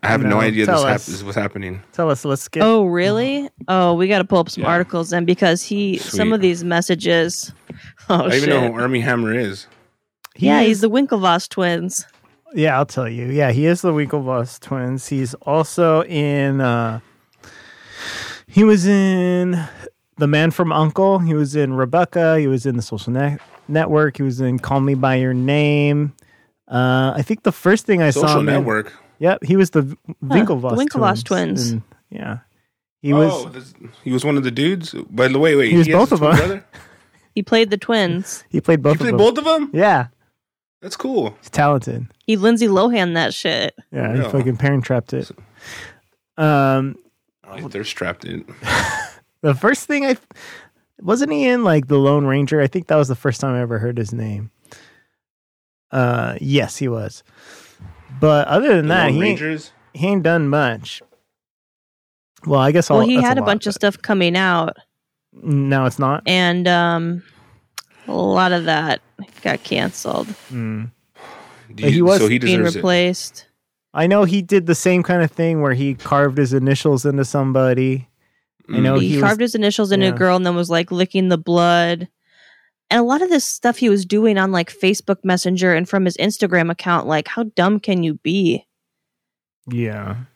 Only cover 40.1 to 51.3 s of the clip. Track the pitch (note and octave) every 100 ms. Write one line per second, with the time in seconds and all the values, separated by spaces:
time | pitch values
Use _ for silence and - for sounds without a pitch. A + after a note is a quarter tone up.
40.1 | _ _ _ _ _ _ _ F#3+ - C4
41.1 | B3+ A2+ - - - D3 C#3+ B2 A#2+ A#2+
42.1 | _ - A3 G#3 A#3 A3+ F#3+ A3+ A#3+ F3+
43.1 | E3 C3+ - F3+ A#2+ - - - C#3 A#2
44.1 | A#2+ B2 C#3 B2 A#2 C#3 C#3 A#2+ B2+ -
45.1 | C3 - - - _ - - - - _
46.1 | _ _ - D#3 D3 C3+ C3+ C3+ B2+ _
47.1 | _ _ _ - F#2+ F2+ G2 G#2+ - F2+
48.1 | F2+ - F2 - - - - A5 A5 G5+
49.1 | - _ _ D#3 C3 G#3 C4+ - D4 C#4
50.1 | B3+ _ - - - - _ _ _ F3+
51.1 | A#3 C#4+